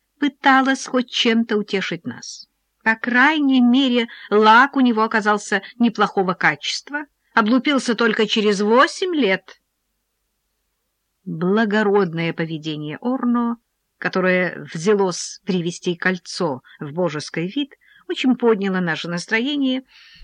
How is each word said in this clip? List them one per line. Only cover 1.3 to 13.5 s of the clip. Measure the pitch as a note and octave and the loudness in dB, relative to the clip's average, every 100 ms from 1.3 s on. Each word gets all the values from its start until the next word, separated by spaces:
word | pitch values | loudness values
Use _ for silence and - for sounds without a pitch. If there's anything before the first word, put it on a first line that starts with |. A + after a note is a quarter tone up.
| A3+ A#3 G#3+ | 2 0 -2
утешить | G#3 F#3+ F#3 E3+ | -2 -4 -4 -8
нас. | - - - - - _ _ _ | -10 -14 -14 -20 -20 _ _ _
По | - A3+ | -2 -2
крайней | - A#3+ C#4 D#4 C#4 C4 | 0 2 4 4 2 4
мере, | A#3+ B3 C4+ A#3+ A#3 - - | 4 4 2 0 -2 -6 -2
лак | G#3 G#3+ A3 C4+ C#4 | 4 6 8 6 4
у | |
него | B3 A3 | 2 2
оказался | A3+ A3 G#3 G#3 - G3+ - - | 0 0 0 0 0 -4 -4 -2
неплохого | A#3+ - G#3 - F#3 | 0 2 0 0 -2
качества, | F3+ E3+ D3+ - - - D4 D4+ _ _ | 0 0 0 -4 -10 -8 -12 -12 _ _
облупился | - G#3+ B3+ C#4 C#4 - | 0 2 2 2 0 0
только | A3 A#3 G#3+ G#3 | 0 0 0 0
через | A3+ G#3 G3 | 0 0 0
восемь | G#3 A#3 E4 - F#4 | 2 4 4 0 -4
лет. | D#4+ A3 F#3+ - - _ _ _ _ _ _ _ _ _ _ _ _ _ _ _ _ | 0 0 0 -4 -20 _ _ _ _ _ _ _ _ _ _ _ _ _ _ _ _
Благородное | F#3 E3 F3 G#3 A3+ G#3 G#3 G3+ F#3 E3 E3 | -12 -4 0 2 2 0 2 2 0 -2 -4
поведение | E3 E3 D#3+ D#3 D3+ D3+ D3+ | -4 -6 -6 -8 -8 -8 -8
Орно, | A#3+ C4 B3 A#3+ A#3 | -6 -4 -2 0 -2